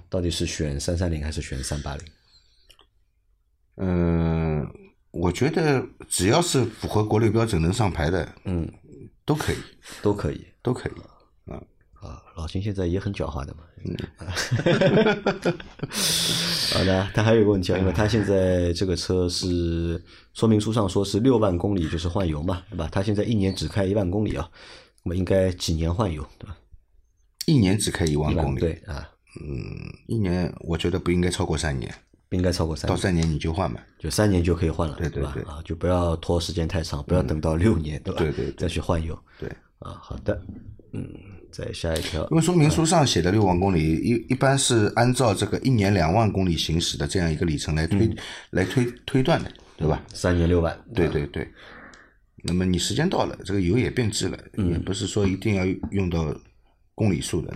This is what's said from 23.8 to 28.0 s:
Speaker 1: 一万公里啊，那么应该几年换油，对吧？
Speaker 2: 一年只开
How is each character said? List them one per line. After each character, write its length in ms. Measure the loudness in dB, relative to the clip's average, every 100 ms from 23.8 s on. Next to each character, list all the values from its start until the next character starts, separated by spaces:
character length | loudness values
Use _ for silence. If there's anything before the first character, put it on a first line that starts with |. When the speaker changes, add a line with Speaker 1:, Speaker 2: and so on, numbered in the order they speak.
Speaker 1:
一 100 | 0
万 140 | 0 0
公 160 | 0
里 120 | -2 -4
啊， 120 | -8 -14 -20 -20 -20 _
那 60 | -6
么 80 | -2
应 80 |
该 260 | 2 2 2
几 220 | 0 -2
年 180 | 0 0
换 180 | 0 -2
油， 140 | -4 -10 -16
对 80 | -18
吧？ 100 | -18 _ -20 _ _ _ _ _ -6 2
Speaker 2:
一 80 |
年 220 | 4 4 2
只 120 | 0
开 140 | 0